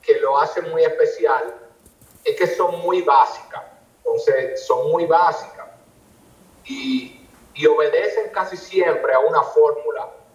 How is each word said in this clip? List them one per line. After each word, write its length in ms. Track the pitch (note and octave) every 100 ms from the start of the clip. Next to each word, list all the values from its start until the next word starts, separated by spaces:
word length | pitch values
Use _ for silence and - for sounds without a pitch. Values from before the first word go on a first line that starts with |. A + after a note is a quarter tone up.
que 160 | - A4
lo 180 | C5+ B4+
hace 220 | A#4 -
muy 200 | B4 A#4+
especial, 680 | A#4+ A#4+ A4+ - A4 A4+ - - - _ _ _ _ -
es 120 | - -
que 100 | -
son 340 | - F#3 -
muy 220 | F3+ F#3
básicas, 600 | - - - - - - - - _ _
entonces, 640 | A#4+ A4+ - C3 - -
son 260 | - - D3
muy 160 | E3+ E3+
básicas, 600 | D#3+ - - - - - - _ _ _ _ _ _ _ _
y, 640 | - C4+ C4+ C4 - - - - -
y 120 | - -
obedecen 640 | - - D#3+ G3+ A3 G#3+
casi 260 | G3+ F#3 F#3
siempre 560 | - F#3+ F3 - -
a 60 | C3
una 240 | G#3+ -
fórmula, 680 | - A3+ A3+ - - - - - _